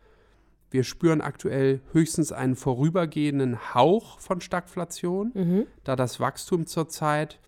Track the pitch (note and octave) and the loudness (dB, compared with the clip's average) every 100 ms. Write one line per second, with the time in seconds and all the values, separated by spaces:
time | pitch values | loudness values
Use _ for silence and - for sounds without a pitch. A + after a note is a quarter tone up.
0 | _ _ _ _ _ _ _ C3 B2 - | _ _ _ _ _ _ _ -2 0 2
1 | E3+ D#3+ - - - C3 C3+ C3+ - E3 | 2 2 -2 -6 -4 0 2 0 0 2
2 | D#3+ - D3+ - C3 B2+ C#3+ B2 D3+ F3+ | 2 2 -2 -2 -2 -2 -2 0 2 2
3 | E3+ D3+ D3 C#3 C3 A#2 - B2 C#3 G#3 | -2 0 0 0 0 -2 -2 4 6 4
4 | - - - F3+ - F3+ F3 - E3+ - | 0 -10 -6 -6 -4 -6 -4 -8 -8 -6
5 | F3 F#3 A3 A#3+ F3 F#3 C4 - - C3 | -4 -2 -4 -2 2 2 0 -6 -4 -2
6 | B2+ - B2+ - - F3+ D#3+ - D#3+ - | -2 -2 -4 -4 -2 -2 -2 -4 -6 -4
7 | D#3 D3+ D3+ - | -2 0 -2 -8